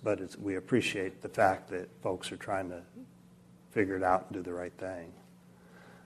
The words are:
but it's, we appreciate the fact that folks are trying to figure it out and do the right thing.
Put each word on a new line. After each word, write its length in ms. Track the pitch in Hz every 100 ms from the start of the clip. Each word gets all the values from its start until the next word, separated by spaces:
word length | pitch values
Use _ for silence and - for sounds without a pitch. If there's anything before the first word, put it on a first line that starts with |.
but 180 | 113 98
it's, 160 | 92 -
we 200 | 101 92
appreciate 680 | 92 127 95 104 92 -
the 60 | 101
fact 420 | - 101 95 -
that 180 | 92 90 -
folks 280 | 110 92 -
are 40 | 95
trying 340 | - 98 92
to 100 | 87 87 - 262 - - - - - -
figure 240 | - 95 95
it 60 |
out 240 | 92 92 -
and 40 | 95
do 60 |
the 100 | 90
right 180 | 87 90
thing. 380 | - 92 92 82 - - - - - - - - -